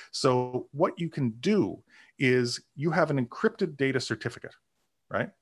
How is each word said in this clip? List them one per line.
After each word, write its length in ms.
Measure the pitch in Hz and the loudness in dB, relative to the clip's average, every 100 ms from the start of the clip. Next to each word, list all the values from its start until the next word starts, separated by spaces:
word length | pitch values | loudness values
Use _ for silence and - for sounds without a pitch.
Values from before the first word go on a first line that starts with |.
| - | -12
So 560 | - 135 123 123 123 - | -2 2 2 0 -4 -6
what 260 | 139 180 - | 0 0 0
you 100 | 170 | -6
can 220 | - 127 113 | -2 -2 0
do 420 | 131 208 104 82 _ - - - | 2 2 2 -2 _ -20 -18 -2
is 420 | 135 123 123 123 - - | 2 4 2 -4 -10 -6
you 140 | 156 | -2
have 180 | 160 151 | 2 2
an 140 | 143 | 2
encrypted 520 | 120 - 220 - 185 147 | -2 0 -2 0 -4 0
data 240 | 135 131 | 0 0
certificate, 540 | - 113 - - - - _ _ _ _ - | -2 -4 -6 -10 -16 -20 _ _ _ _ -6
right? 200 | 98 - - | -4 -4 -8